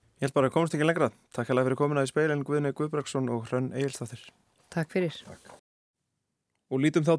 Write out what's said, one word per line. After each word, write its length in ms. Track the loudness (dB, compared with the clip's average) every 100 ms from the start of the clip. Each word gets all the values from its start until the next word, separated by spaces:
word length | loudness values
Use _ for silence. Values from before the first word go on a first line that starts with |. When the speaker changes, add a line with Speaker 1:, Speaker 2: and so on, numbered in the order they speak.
| _ -4
Speaker 1:
Ég 80 | 0
held 80 |
bara 140 | 4 4
að 40 | 4
komast 180 | 0
ekki 80 | 2
lengra. 300 | 2 4 0 -2 _
Takk 220 | -6 0
hérlega 160 | 2 2
fyrir 100 | 2
komuna 240 | 0 0
í 60 | 0
Speilin, 300 | 0 0 0
Guðni 300 | -2 -2 -2
Guðbrandsson 540 | -2 -4 -4 -4 -4 -2
og 140 | -4 -2
Hrönn 220 | -2 -2
Egilsdóttir. 540 | -4 -4 -6 -10 -12 -18 -20 _ _ -10
Speaker 2:
Takk 160 | -6 -4
fyrir. 240 | -2 -2 -4
Speaker 1:
Takk. 300 | -16 -20 -20 -20 _ _ _ _ _ _ _ _ _ _ -6
Og 60 | 0
lítum 220 | 2 2
þá 60 | 4